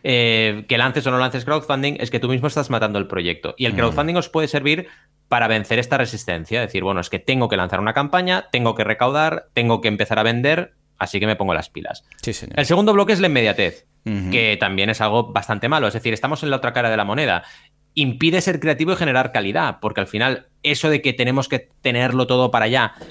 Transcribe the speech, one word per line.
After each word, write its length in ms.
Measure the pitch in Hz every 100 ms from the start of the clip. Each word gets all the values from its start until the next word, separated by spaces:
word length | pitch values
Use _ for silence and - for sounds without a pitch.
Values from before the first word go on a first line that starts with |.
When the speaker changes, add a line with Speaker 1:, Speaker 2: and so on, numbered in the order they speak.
Speaker 1:
eh, 640 | - 123 117 113 110 107 107
que 80 | 120
lances 300 | 127 147 131
o 40 |
no 80 | 127
lances 280 | 127 127 127
crowdfunding, 500 | 151 147 135 139 147
es 120 | 117
que 100 | 117
tú 80 | 127
mismo 180 | 127 143
estás 220 | 151 139
matando 300 | 117 107 101
el 80 | 95
proyecto. 480 | 92 87 82 - -
Y 80 |
el 80 | 120
Speaker 2:
Mm. 40 | 101
Speaker 1:
crowdfunding 400 | 117 107 156 175
os 120 | -
puede 200 | 160 156
servir 380 | 147 143 160 180 - _ _ -
para 200 | 120 113
vencer 300 | 110 101 117
esta 180 | 117 135
resistencia, 640 | 120 107 - 85 80 117
decir, 240 | 107 95
"Bueno, 160 | 95 92
es 80 | -
que 100 | 92
tengo 300 | - 131 117
que 80 | 98
lanzar 240 | 90 95
una 140 | 107
campaña, 540 | 139 143 180 180 185 -
tengo 220 | 123 117
que 100 | 113
recaudar, 640 | 104 107 127 147 160 - -
tengo 260 | 123 117 113
que 80 | 113
empezar 300 | 104 104 110
a 40 |
vender, 520 | 113 120 139 165 175 _ _ -
así 200 | 92 98
que 80 | 107
me 100 | 104
pongo 180 | 95
las 160 | 80 -
pilas". 340 | 73 - - _ -
Speaker 2:
Sí, 120 | 117
señor. 260 | - - -
Speaker 1:
El 60 | 139
segundo 260 | 175 208
bloque 220 | 202 202
es 60 | 190
la 80 | 180
inmediatez, 580 | 131 110 101 87 - _ _
Speaker 2:
Ujú. 260 | - 98 92
Speaker 1:
que 280 | 120 113 101
también 300 | 98 95 104
es 100 | 110
algo 320 | 107 113 -
bastante 380 | 98 - 104 117
malo, 180 | 151 107
es 60 |
decir, 180 | 117 117
estamos 300 | 110 139 151
en 80 | 151
la 60 | 135
otra 180 | 120
cara 160 | 127 117
de 80 | 110
la 60 | 101
moneda. 360 | 127 131 85 - - - _ _ 151
Impide 440 | 135 120 160 185
ser 180 | 185 156
creativo 340 | 156 147 160
y 40 | 175
generar 340 | 156 127 123
calidad, 480 | 117 98 143 143 -
porque 200 | 107 104
al 80 | 95
final 400 | 107 127 120 - _
eso 260 | 147 143 156
de 100 | 147
que 120 | 135
tenemos 360 | 123 123 135 131
que 200 | 127 - _
tenerlo 460 | 131 120 123 127 123
todo 240 | 127 123
para 140 | 120
allá, 300 | 110 127 110 - -